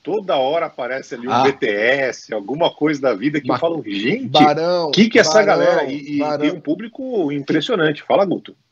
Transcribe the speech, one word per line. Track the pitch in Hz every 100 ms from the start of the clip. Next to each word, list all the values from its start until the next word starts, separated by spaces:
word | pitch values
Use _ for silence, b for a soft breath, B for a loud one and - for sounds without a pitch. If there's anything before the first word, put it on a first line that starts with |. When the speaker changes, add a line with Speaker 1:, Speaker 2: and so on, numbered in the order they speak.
Speaker 1:
Toda | 143 214 180 143
hora | 131 165 156
aparece | - 123 131 -
ali | 123 120
um |
Speaker 2:
Ah. | 120
Speaker 1:
B | 139
T | 139 120
S, | 101 117 139 131 - -
alguma | 107 98 143 160
coisa | - 151 143
da | 131
vida | 101 139 151
que | 120
eu |
Speaker 2:
Ba-, | 123
Speaker 1:
falo, | 170 160 107
"Gente, | 101 117 233 254
Speaker 2:
Barão, | 151 151 151 170 180 160
Speaker 1:
que | 156 220
que | 247
é |
essa | 156
Speaker 2:
Barão, | 208 202
Speaker 1:
galera?" | 170 175 170
E, | 139 143 143 143
e |
Speaker 2:
Barão. | 151 147
Speaker 1:
tem | 147
um | 175
público | 147 180 233 - 262 226 151
impressionante. | 143 139 151 151 214 156 147
Fala, | - 143 196
Guto. | 117 - - _